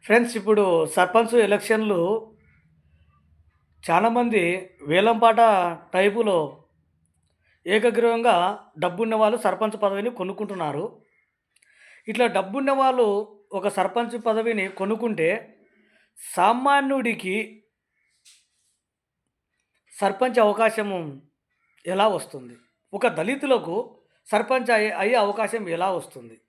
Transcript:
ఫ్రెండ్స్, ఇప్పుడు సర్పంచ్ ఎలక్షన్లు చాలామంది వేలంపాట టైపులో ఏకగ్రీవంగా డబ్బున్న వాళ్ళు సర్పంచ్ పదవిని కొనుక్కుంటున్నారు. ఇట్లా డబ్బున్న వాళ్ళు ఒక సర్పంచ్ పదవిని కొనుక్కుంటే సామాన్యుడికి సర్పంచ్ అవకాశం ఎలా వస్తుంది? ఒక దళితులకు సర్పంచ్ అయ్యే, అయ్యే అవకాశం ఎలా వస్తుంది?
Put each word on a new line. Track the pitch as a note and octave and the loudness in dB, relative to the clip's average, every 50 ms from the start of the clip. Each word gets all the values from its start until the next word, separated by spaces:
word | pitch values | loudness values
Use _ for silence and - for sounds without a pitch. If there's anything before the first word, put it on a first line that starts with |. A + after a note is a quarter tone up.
| _ | _
ఫ్రెండ్స్, | - G#3+ A#3+ A#3+ A#3 - | 4 2 2 2 2 -4
ఇప్పుడు | A3+ F#3 G3+ G#3+ G#3 G3+ F#3+ F3 E3 D#3+ D3 | -6 0 2 2 4 4 2 2 2 0 0
సర్పంచ్ | - - F3+ F#3 F#3 A3+ A#3 A3 A#3 A#3+ | 2 2 2 4 4 2 2 4 4 4
ఎలక్షన్లు | G#3+ G3 G3+ G3+ - - A3+ A3 A3 G#3+ G3+ F3 E3+ F#3 G#3+ A3+ A3 - _ _ _ _ _ _ _ _ _ _ _ _ _ _ _ _ _ _ _ _ _ _ _ _ _ _ _ _ _ _ - | 4 4 2 0 2 0 0 0 2 0 0 0 0 0 -2 -4 -6 -10 _ _ _ _ _ _ _ _ _ _ _ _ _ _ _ _ _ _ _ _ _ _ _ _ _ _ _ _ _ _ -4
చాలామంది | - E3 F3 G3+ A#3 A#3 A#3+ B3 A#3+ A3+ G#3 F3 E3+ F3 F#3 F#3+ - _ _ D3 | 0 2 2 2 2 0 0 -2 0 0 0 0 0 -2 -4 -8 -12 _ _ -6
వేలంపాట | D3 D#3 F3+ G3+ A3+ A#3 A3 A#3 A3+ A3 A3 A#3 A3+ G#3 F#3+ F3 F3 E3 D#3 - - | 0 0 2 4 2 2 4 4 4 6 6 4 4 4 2 0 -2 -4 -8 -14 -4
టైపులో | - F#3 F#3+ G#3 G3+ A#3 A#3 G#3+ F#3+ E3 D#3 C#3 - - _ _ _ _ _ _ _ _ _ _ _ _ _ _ _ _ _ _ _ _ _ | -2 2 2 2 2 0 0 0 0 0 -2 -4 -8 -16 _ _ _ _ _ _ _ _ _ _ _ _ _ _ _ _ _ _ _ _ _
ఏకగ్రీవంగా | E3 G3 A3 G#3+ A#3+ A3 A#3 A#3 A#3 A#3 A3+ A#3 A#3+ G3+ F3 F3 F#3 G#3+ - - _ _ D#3 | 0 0 2 2 2 2 2 2 2 2 2 4 4 4 4 2 0 -2 -6 -12 _ _ -4
డబ్బున్న | D#3 F3+ E3+ F3+ A3+ A3+ A3 | -4 -4 -2 -2 -4 -2 2
వాళ్ళు | A3 A3 G#3+ A3 A#3+ | 2 2 2 2 2
సర్పంచ్ | - G3+ F#3 F3+ A3 G#3+ G#3 G#3 | 0 -2 -2 0 -4 -4 -2 -2
పదవిని | G#3+ G3 G3 G3 G#3 A#3+ A#3+ | -2 -2 -2 -2 -4 -6 -6
కొనుక్కుంటున్నారు. | - F#3 F#3 G3 - G#3+ F#3+ G3 F#3 E3 D3+ C3+ C#3+ F3+ A#3+ - - _ _ _ _ _ _ _ _ _ _ _ _ _ _ _ _ _ - - - _ - | -6 -8 -8 -6 -8 -8 -8 -6 -6 -6 -6 -4 -6 -8 -8 -10 -16 _ _ _ _ _ _ _ _ _ _ _ _ _ _ _ _ _ -20 -20 -20 _ -10
ఇట్లా | G#3+ A3 B3 A#3 | -2 0 0 0
డబ్బున్న | A#3 G3 F#3+ F#3 G3 C#4 C4+ C4+ C#4 | 2 -2 -4 -2 -6 -4 -2 -2 0
వాళ్ళు | C4+ C4+ C4 B3+ B3 A#3+ G#3 G3+ G3+ G#3+ - - _ _ _ | 2 2 2 2 2 2 2 0 -2 -4 -6 -14 _ _ _
ఒక | - G3 F3+ G3+ | -10 -4 -4 -4
సర్పంచ్ | G3+ G3 F#3 - A#3 A#3 A#3+ A#3 A#3 A#3+ | -2 -2 -2 -2 -2 -4 -4 -4 -6 -6
పదవిని | A3 A#3 G#3+ A3 A3 A#3 A#3 G#3 F#3 G3 F#3+ | -4 -2 -2 0 0 -2 -2 -2 -4 -6 -6
కొనుక్కుంటే | - F#3+ G3 A3 A3 A#3 A#3 G#3+ E3+ D#3+ E3 G3 A3+ A3 - _ _ _ _ _ _ _ _ _ _ _ _ _ _ | -6 -4 -4 -4 -2 -2 -4 -2 0 0 0 0 -2 -6 -14 _ _ _ _ _ _ _ _ _ _ _ _ _ _
సామాన్యుడికి | - - - - F3 G3+ A#3 B3 C4 C#4+ C#4+ C#4+ C4+ C4+ C#4 C4+ B3 A#3 A3 - - F#3 F#3+ G#3+ A3 A3 - - _ _ _ _ _ _ _ _ _ _ _ _ _ - _ _ _ _ _ _ _ _ _ _ _ _ _ _ _ _ _ _ _ _ _ _ _ _ _ _ _ _ _ _ _ _ - | -20 -8 -2 2 2 2 2 2 2 2 2 2 2 0 -2 -2 -2 -2 -4 -4 -6 -4 -4 -4 -6 -8 -12 -20 _ _ _ _ _ _ _ _ _ _ _ _ _ -20 _ _ _ _ _ _ _ _ _ _ _ _ _ _ _ _ _ _ _ _ _ _ _ _ _ _ _ _ _ _ _ _ -10
సర్పంచ్ | - G#3 G3 G3 - B3+ B3+ A3 A#3+ | -2 -2 -2 0 0 -2 0 2 4
అవకాశం | A3 G#3 G3+ G3+ A3+ A3 A3 A3 G#3 G3+ G3 F3+ E3 D3+ C3+ C3+ _ _ _ _ _ _ _ _ _ _ _ _ _ | 4 4 4 2 0 0 0 -2 -4 -4 -4 -6 -6 -8 -12 -16 _ _ _ _ _ _ _ _ _ _ _ _ _
ఎలా | E3+ F#3 F#3+ G#3 A3 | -6 -2 2 2 2
వస్తుంది? | G3 D#3 - - - C#3 B2+ A#2+ A#2+ - _ _ _ _ _ _ - | 0 -2 -6 -10 -16 -18 -18 -18 -20 -20 _ _ _ _ _ _ -8
ఒక | G3+ B3 A#3 - | -2 -2 -2 -2
దళితులకు | D3+ D#3+ G3+ C4+ C#4 D4 C4+ C4+ A3 - E3 E3+ G#3+ B3+ - - _ _ _ _ _ _ - | -2 -4 -4 -4 -4 0 0 0 0 0 -4 -6 -6 -8 -8 -14 _ _ _ _ _ _ -2
సర్పంచ్ | - G#3+ A3 G#3+ B3+ B3+ A#3+ A#3 | -2 -2 0 0 -2 -2 2 2
అయ్యే, | A#3+ A3 G#3+ G#3+ F#3 | 2 2 2 0 -2
అయ్యే | E3+ G3 G#3 B3 A#3+ G#3 | -2 0 2 2 2 2
అవకాశం | G3+ G3+ A3 A3 G3+ A3 A3+ G#3 F3 | 2 0 -2 -4 -4 -4 -6 -6 -6
ఎలా | E3 E3 F3+ G3 | -4 -2 -2 -2
వస్తుంది? | F#3+ E3+ C3+ - - C3+ A#2+ A2+ A2+ A2 _ | -2 -4 -8 -12 -18 -20 -20 -20 -20 _ _